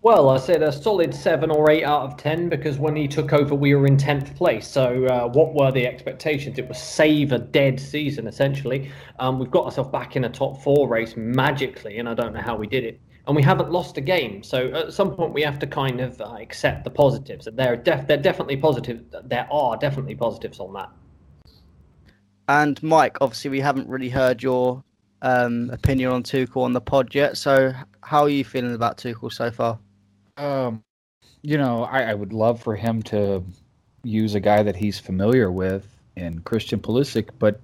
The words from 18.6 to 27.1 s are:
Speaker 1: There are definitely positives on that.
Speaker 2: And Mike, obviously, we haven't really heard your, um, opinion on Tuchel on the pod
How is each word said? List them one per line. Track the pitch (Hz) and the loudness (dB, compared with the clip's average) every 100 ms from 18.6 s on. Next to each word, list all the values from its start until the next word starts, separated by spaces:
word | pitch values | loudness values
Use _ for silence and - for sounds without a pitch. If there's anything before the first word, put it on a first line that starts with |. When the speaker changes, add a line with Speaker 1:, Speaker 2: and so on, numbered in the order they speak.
| 156 135 - 117 - - | 0 0 -4 -10 -12 -18
Speaker 1:
There | 127 123 - | -6 -4 -2
are | 147 127 110 | -2 0 -2
definitely | 143 139 113 | -4 -4 -8
positives | 107 117 101 107 - | -4 -4 -4 -14 -12
on | 95 | -14
that. | 98 95 _ _ _ _ _ _ _ _ _ _ _ _ _ _ _ - | -12 -14 _ _ _ _ _ _ _ _ _ _ _ _ _ _ _ 0
Speaker 2:
And | 143 147 135 | 2 2 0
Mike, | 156 160 127 - | 4 4 4 2
obviously, | 139 - 143 | -2 -2 -6
we | 135 | -2
haven't | 139 135 - | 0 -2 -4
really | 131 127 | -8 -4
heard | 131 131 120 | 2 2 2
your, | 131 127 123 127 - _ _ _ | 0 0 0 -2 -12 _ _ _
um, | 135 123 120 120 120 | 0 2 2 -2 -4
opinion | 120 - 131 127 | -2 0 2 0
on | 127 | -2
Tuchel | 120 135 127 131 | -2 -2 -2 -2
on | 127 | -2
the | 123 | -2
pod | - 139 123 | 0 0 0